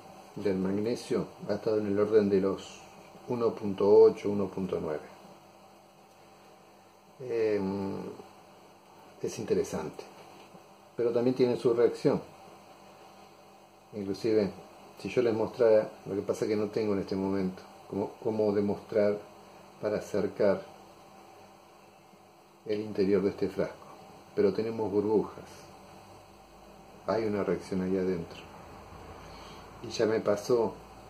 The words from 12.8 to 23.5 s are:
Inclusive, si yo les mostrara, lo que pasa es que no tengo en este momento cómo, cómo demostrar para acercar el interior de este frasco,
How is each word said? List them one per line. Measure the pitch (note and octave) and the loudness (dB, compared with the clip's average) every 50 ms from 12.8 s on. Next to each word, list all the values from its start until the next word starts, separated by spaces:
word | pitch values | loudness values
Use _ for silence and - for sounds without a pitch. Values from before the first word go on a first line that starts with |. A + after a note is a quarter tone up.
| - - - - - - - - - - - - - - - - - - - - - - - | -20 -20 -20 -20 -20 -20 -20 -20 -20 -20 -20 -20 -20 -20 -20 -20 -20 -20 -20 -20 -20 -16 -12
Inclusive, | G#2+ G2+ G2 G2 - - A#2 A2 G#2+ G2+ F#2 F#2 - - - - - - - - - | -8 -6 -6 -6 -2 0 2 4 4 2 2 -2 -8 -14 -20 -20 -20 -20 -20 -16 -12
si | - - | -10 -2
yo | - B2+ B2 | 0 2 2
les | A#2 G#2+ | 2 2
mostrara, | A2 A2 F#2+ - - A#2+ A2+ G#2+ G#2+ G#2+ - - - - | 0 -2 -2 2 4 6 6 6 6 4 2 -4 -12 -10
lo | G#2 G2 | -6 -6
que | G2+ | -4
pasa | G2 G#2+ G#2 - A#2+ | -2 -4 -4 -2 -2
es | G#2 | 0
que | G#2+ | 0
no | G#2 G#2+ G2+ | 0 -2 -2
tengo | - A#2 A2 G#2+ G2+ | -2 -2 0 0 0
en | G2 | -2
este | F#2+ - G2+ | -2 -2 -2
momento | F#2+ F#2+ G2 G2 G2 F#2+ F#2 F#2 - - - - - - - | -2 0 0 0 0 -2 -2 -4 -8 -14 -20 -20 -20 -16 -8
cómo, | - G2 G#2 - - - - | -6 -4 -4 -4 -8 -6 -6
cómo | A#2 A2 A2 G#2+ G#2+ G2+ | -4 0 2 2 2 2
demostrar | G#2 G2+ G#2 G2 - - - - G#2+ G#2 G#2 G#2 G2+ - - - - - - - - - - - - | 2 0 0 -2 -4 -6 -2 0 2 2 2 2 -2 -6 -12 -20 -20 -20 -20 -20 -20 -20 -20 -14 -8
para | - G#2+ G#2 G2+ | -4 -4 -4 -4
acercar | - - - G2+ F#2 G2 F#2+ - A2+ G2+ F#2+ F#2+ - - - - - - - - - - - - - - - - - - - - - - - - - - - - - - - - - - - - - - - - - A#2 | -4 -4 -2 -2 -2 -2 0 2 2 2 2 2 -2 -10 -18 -20 -20 -20 -20 -20 -20 -20 -20 -20 -20 -20 -20 -20 -20 -20 -20 -20 -20 -20 -20 -20 -20 -20 -20 -20 -20 -20 -20 -20 -20 -20 -20 -20 -20 -20 -20 -16 -8 -4
el | G#2+ G#2 | -4 -4
interior | G#2+ G#2+ G2+ G2+ G2 F#2+ G2+ G2 F#2+ | -4 -4 -2 0 2 4 4 4 4
de | G2+ | 2
este | F#2 - G2+ | 0 0 -4
frasco, | F#2 | -4